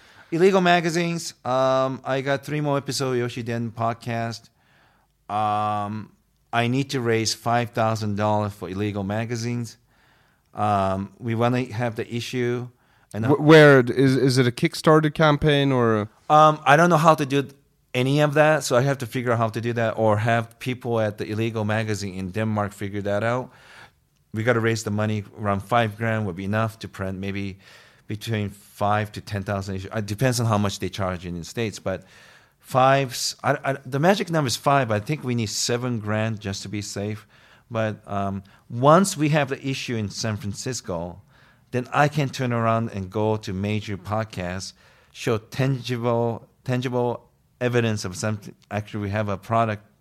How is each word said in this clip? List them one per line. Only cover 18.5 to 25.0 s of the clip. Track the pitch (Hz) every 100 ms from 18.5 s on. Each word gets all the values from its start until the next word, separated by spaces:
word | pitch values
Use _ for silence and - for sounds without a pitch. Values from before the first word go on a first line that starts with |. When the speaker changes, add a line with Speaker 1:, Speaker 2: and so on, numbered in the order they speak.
| 156
Speaker 1:
so | - 123
I |
have | 139 139
to | 117
figure | 131 120
out | 117
how | 113
to | 113
do | 117
that, | 117 113 -
or | 110 104
have | 117 117 113 -
people | 127 123 123 113
at | 107 101
the | 87
Illegal | 107 113 110
Magazine | 107 107 110 104 101 92
in | 95
Denmark | 101 110 107 101
figure | - 101 101
that | 101 101
out. | 113 123 120 - - - - _ _ _ _
We | 110
gotta | 113 117
raise | 113 110
the | 107
money | 104